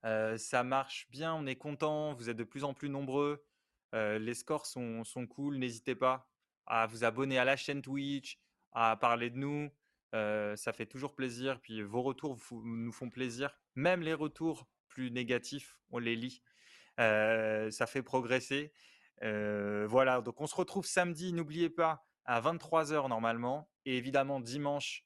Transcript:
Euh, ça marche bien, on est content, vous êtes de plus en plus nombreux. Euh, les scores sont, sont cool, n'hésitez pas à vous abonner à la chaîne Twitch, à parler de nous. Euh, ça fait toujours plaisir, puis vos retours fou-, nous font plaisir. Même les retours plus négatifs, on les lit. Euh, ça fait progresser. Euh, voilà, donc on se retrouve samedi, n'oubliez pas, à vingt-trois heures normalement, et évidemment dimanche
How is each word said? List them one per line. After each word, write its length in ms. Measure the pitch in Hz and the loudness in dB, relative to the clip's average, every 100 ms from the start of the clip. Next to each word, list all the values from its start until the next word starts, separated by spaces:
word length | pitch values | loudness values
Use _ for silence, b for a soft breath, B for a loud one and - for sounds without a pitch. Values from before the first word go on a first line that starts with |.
| 113 | 0
Euh, 320 | 110 110 113 | 0 0 -2
ça 260 | - 127 | 0 0
marche 440 | 127 135 135 - - | 2 2 0 -8 -12
bien, 240 | 123 165 | -6 -4
on 120 | 160 139 | -2 -4
est 100 | 131 | -6
content, 580 | 151 147 156 151 151 | -6 -2 0 0 -2
vous 160 | 131 117 | -4 -6
êtes 80 | 113 | -4
de 60 | |
plus 200 | 113 139 | -6 -4
en 100 | 143 | -6
plus 160 | 135 147 | -4 -6
nombreux. 540 | 139 139 135 147 147 _ _ _ _ _ | -4 0 2 2 0 _ _ _ _ _
Euh, 260 | 113 107 107 | -2 0 0
les 140 | 110 | -2
scores 320 | 120 - 151 - | -6 -2 -2 -2
sont, 380 | 131 120 113 | -6 -6 -6
sont 220 | 113 - 123 | -8 -8 -8
cool, 320 | - 143 139 | -4 -4 0
n'hésitez 380 | 127 117 - 127 | -2 -4 -4 2
pas 340 | 131 131 - _ _ _ - | 2 2 -4 _ _ _ -2
à 200 | 113 110 | 2 2
vous 160 | 113 | 2
abonner 340 | 117 113 135 131 | 2 2 2 4
à 80 | 127 | 4
la 100 | 135 | 4
chaîne 260 | - 143 | 0 -4
Twitch, 580 | 135 139 139 139 - - _ _ _ | -4 -4 -2 -4 -6 -16 _ _ _
à 260 | 117 113 110 | 2 4 6
parler 320 | 123 120 120 | 4 4 0
de 80 | 120 | -2
nous. 340 | 139 147 147 _ _ _ _ | -4 -2 -6 _ _ _ _
Euh, 420 | 113 107 107 104 104 | -2 0 0 -2 -4
ça 180 | - | -6
fait 120 | - 110 | -4 -6
toujours 300 | 131 135 - | -6 -8 -4
plaisir, 440 | 131 117 135 123 | -4 -2 -4 -4
puis 220 | - 110 | -6 -8
vos 200 | 101 113 | -2 -2
retours 380 | 127 127 156 120 | -2 -2 -6 -8
fou-, 240 | - 117 | -10 -10
nous 280 | 113 113 117 | -6 -6 -6
font 180 | 110 123 | -6 -10
plaisir. 500 | 120 127 117 139 - _ - | -6 -6 -4 -6 -6 _ 0
Même 260 | 156 185 | 2 2
les 120 | 160 | 0
retours 540 | 160 151 - 165 156 - _ _ | -2 -4 -2 -2 -2 -10 _ _
plus 220 | - 127 | -8 -4
négatifs, 680 | 120 123 123 - 143 - - _ | -4 0 0 -2 -10 -12 -20 _
on 80 | 120 | -4
les 180 | 117 117 | -2 -2
lit. 260 | 123 123 B B B B B B | -4 -8 B B B B B B
Euh, 720 | 113 107 107 113 110 107 110 | 4 6 6 4 2 0 -2
ça 160 | 107 120 | 0 0
fait 160 | 139 | 0
progresser. 680 | 123 131 117 127 - 139 151 b b b b - | 0 0 2 0 2 -4 -4 b b b b -6
Euh, 640 | 110 107 104 104 101 104 104 | -2 0 0 0 0 0 4
voilà, 320 | 123 131 127 | 6 6 4
donc 180 | 117 - | 0 -6
on 80 | 147 | -6
se 80 | - | -2
retrouve 300 | 180 196 175 | -2 -2 0
samedi, 480 | - 175 156 180 | 2 2 0 -2
n'oubliez 360 | 170 156 156 170 | -2 -2 0 0
pas, 360 | 170 165 156 _ _ - | 4 2 2 _ _ 0
à 140 | 117 | 2
vingt-trois 520 | 127 170 - 165 151 | 2 0 2 4 4
heures 160 | 151 135 | 2 2
normalement, 640 | 113 117 117 120 143 151 _ - | 2 2 2 0 -2 -6 _ -2
et 120 | 127 | -2
évidemment 420 | 123 139 135 139 | 2 2 2 0
dimanche 640 | 117 135 143 143 139 - | -4 -2 0 -2 -4 -8